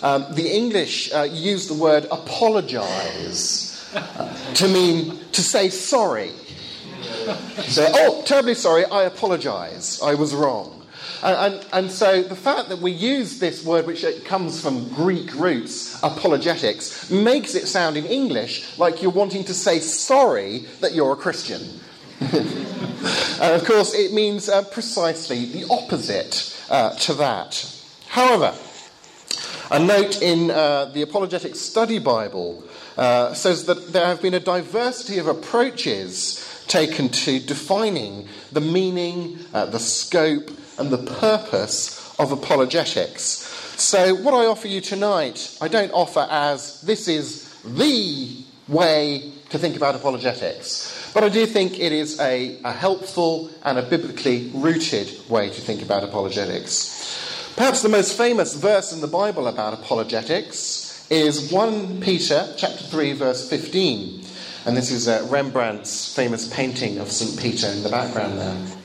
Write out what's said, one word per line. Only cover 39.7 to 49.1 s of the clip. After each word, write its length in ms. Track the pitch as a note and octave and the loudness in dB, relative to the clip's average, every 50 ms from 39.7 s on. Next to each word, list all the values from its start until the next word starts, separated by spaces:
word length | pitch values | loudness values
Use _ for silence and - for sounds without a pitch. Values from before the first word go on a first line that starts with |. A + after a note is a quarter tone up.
| G#2 A#2 | -2 -4
scope, 720 | - - - - - - - E3+ D#3 D#3+ D3+ D3 D3 - - - - - - - | -2 -2 -4 -4 -4 0 2 4 4 4 2 0 -4 -8 -16 -18 -18 -20 -6 -6
and 80 | - - | -2 0
the 80 | C3 - | 0 -2
purpose 1160 | - - - - - G#3+ G#3+ G#3+ G#3+ - - G2 G2+ G#2+ - - - - - - - - - - | -2 -6 -4 0 2 4 4 2 0 -2 -2 -2 0 0 -2 -4 -4 -6 -8 -12 -16 -16 -2 -2
of 120 | D3+ C3+ | 0 0
apologetics. 920 | C#3 C3+ C#3 - D#3+ C#3 C3 B2+ C#3 E3+ D3+ - - - F2 - - - - - - - - - - - - - - - | 0 -4 0 2 4 4 4 4 4 0 0 0 0 -2 -2 -2 -4 -6 -4 -4 -4 -4 -8 -12 -12 -12 -14 -14 -4 0
So 380 | - - - G3 F3+ F#3 F#3 | 0 4 6 6 6 6 4
what 180 | F#3 G3 C#4 C#4 | 4 4 4 4
I 140 | B3 A#3 A3+ | 6 6 4
offer 200 | A3 A3 - G#3+ | 4 2 -2 -4
you 140 | G3 F#3+ | -4 -4
tonight, 760 | F#3 - G3+ G3 G#3 G#3 G3+ F3 D3+ B2+ A2 - - - - - | -4 -4 -2 0 2 2 2 2 2 0 -4 -8 -12 -12 -10 -6
I 60 | D#3 D#3+ | -4 2
don't 240 | - A3+ G3+ F3+ | 2 2 2 2
offer 360 | - F3 F3 - - D#3+ C#3+ - | 2 2 2 2 2 0 0 2
as, 520 | D3+ D3+ D3 D3 C#3+ C3 B2 - - - | 2 2 2 2 0 -2 -6 -12 -16 -10
"This 260 | - F3 A3 G#3+ - F#3 | -2 -2 -2 -2 0 -2
is 400 | E3 D#3 C#3+ B2 - - - - - - - | -2 -2 -2 -6 -10 -14 -16 -18 -20 -18 -14
the 800 | A2 A#2+ D3 A#3+ D4+ C#4 A#3 G#3 F3 D3 C#3 C3 A#2+ B2 - - - - - _ - | -8 0 2 2 4 4 2 0 -2 -4 -6 -8 -10 -10 -14 -16 -20 -20 -20 _ 0
way 640 | C#3+ D#3+ F3 E3 D#3 D3+ D3 D3 | 2 4 6 6 6 4 2 2